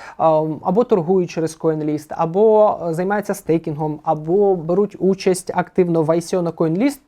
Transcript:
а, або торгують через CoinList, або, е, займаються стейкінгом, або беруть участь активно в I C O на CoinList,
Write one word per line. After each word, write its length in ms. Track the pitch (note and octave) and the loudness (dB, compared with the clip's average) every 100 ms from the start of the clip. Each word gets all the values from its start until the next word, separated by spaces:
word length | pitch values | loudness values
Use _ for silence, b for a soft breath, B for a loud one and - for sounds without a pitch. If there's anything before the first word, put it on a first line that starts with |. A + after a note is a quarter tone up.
| B - | B -2
а, 260 | D#3+ D#3 D#3 D3 | 2 2 0 -4
або 200 | - F#3 | -2 0
торгують 460 | A#3+ G#3+ D#3+ F#3+ F3 | 2 0 2 0 0
через 300 | - D#3+ - | -4 -6 -2
CoinList, 480 | D#3+ D#3 D3+ D3+ - | -2 -2 -2 -4 -6
або, 680 | - E3 F3+ A3 G#3+ G#3+ - E3+ | -4 -2 2 4 6 4 2 -4
е, 40 | |
займаються 400 | D#3+ F#3 G#3 G#3 | -4 -2 -2 -4
стейкінгом, 640 | F#3+ - E3 D#3+ D3+ D#3 D3+ | -6 -2 -2 -2 -6 -6 -6
або 520 | - D#3 D#3 F#3+ G3+ F#3 | -4 -4 0 2 4 2
беруть 400 | D#3+ F3+ G#3 - | 0 0 0 0
участь 520 | F#3 F#3+ - F3+ - F3+ | 0 0 0 -2 -2 -6
активно 480 | F3 - F3 E3 | -4 0 0 2
в 60 | D#3 | 2
I 120 | E3+ | 0
C 160 | E3+ F#3 | 0 -2
O 40 | |
на 100 | E3+ | -2
CoinList, 460 | D#3+ E3 E3+ C4+ C#4 | -2 -2 0 -2 -2